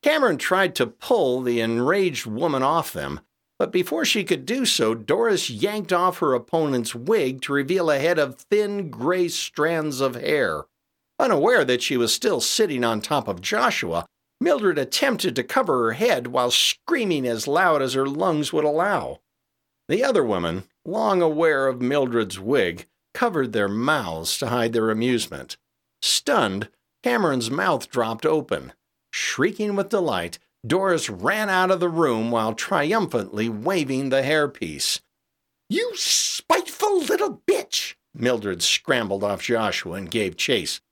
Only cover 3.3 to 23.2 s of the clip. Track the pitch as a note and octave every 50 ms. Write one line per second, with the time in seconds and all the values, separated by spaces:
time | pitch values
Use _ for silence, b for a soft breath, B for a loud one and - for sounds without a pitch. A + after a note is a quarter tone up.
3.3 | _ _ _ _ _ _ - - - F#3 F3+ F3+ - E4 D#4+ - - A3 G3 -
4.3 | F#3 D3+ C3 C3 A3 C4+ C4 - - - B2 A2 A2 A2+ G#2+ - D3+ G3 A#3 A#3
5.3 | G#3 F3+ - - B2+ G#2 A2+ G3+ G#3 G#3+ G3+ D#3+ F#3 F3 F3 F#3 F3 - - D3+
6.3 | C3 B2 - _ - E3 D#3+ D3 C#3 B2 A#2 A2 - A#2+ A#2+ C#3+ A3 A3 D#3 C3
7.3 | C3 C3 - - C#3+ C#3 C#3 C3+ F3+ F#3+ F3 D#3+ D3+ C#3 C3+ E3 F3 E3 D3 C3+
8.3 | B2+ - - _ - G#3 G#3+ G3+ G3+ G3+ G3 D#3+ B2 A2 A#2 D3 F3+ F#3 F3+ E3+
9.3 | E3+ - - - _ - D3 D#3+ E3+ E3 D#3 D3+ C#3+ B2+ C#3 C3+ B2 A#2+ A#2+ D3+
10.3 | D3+ D3 C3 G2 D#2 D2+ D2 _ _ _ _ _ _ _ _ _ _ _ - C4
11.3 | G#3+ D3+ C#3+ G#3 B3+ A3+ D#3 B2+ B2+ B2 - - C#3+ B2+ A#2 A2 - - - B3
12.3 | F#3+ C3 - - - - A3 F#3+ D3+ B2+ A#2+ A#2 A2+ G#2+ G#2 - D#3 C#3+ A#2+ -
13.3 | G2 F2 F2+ - - G#3+ B3 B3 - - - F2 E2 E2+ E2+ - _ _ _ _
14.3 | _ _ - E4 D4+ C#4 G#3+ G3 E3+ D3 C3+ B2 - - - C#4 A#3+ - - F#3+
15.3 | B2 B2+ B2+ - - C#4 C4 F#3 D3+ B2+ A#2 A2+ A2+ B2+ G#3 B3 G#3 C3+ B2 B2
16.3 | B2 B2+ B2 B2 A#2+ - - - - - _ - E4+ D4+ A#3 G3 F3 D3 C3 B2
17.3 | A#2 A2+ G#2+ - C#3 D#3+ F#3+ F3+ D#3+ D3 C3+ C3 B2+ C3+ C3+ C#3 C#3 D3 F#3 F#3+
18.3 | E3 D3+ D3 C3+ - D#3+ D3+ D3+ D3 D#3 F3 G3+ G3+ D#3 G#2+ - - - _ _
19.3 | _ _ _ _ _ _ _ _ _ _ _ _ D3+ G3+ B3 C#4 B3+ G#3 D3 A#2
20.3 | G#2 F2+ E2+ E2+ E2 F#2 F#2 _ _ _ _ - F3 G#3 A3 G#3+ G3+ F#3 F3 D#3+
21.3 | D#3 D3+ E3+ E3 D3+ C#3 C3+ C3+ B2+ B2 B2 B2 C#3 D3 C3+ B2+ A#2 A#2 A2 F#2+
22.3 | F2+ F#2+ F#2+ G#2+ C3+ C#3 G#2 F2 E2+ F2 - _ _ _ _ _ _ -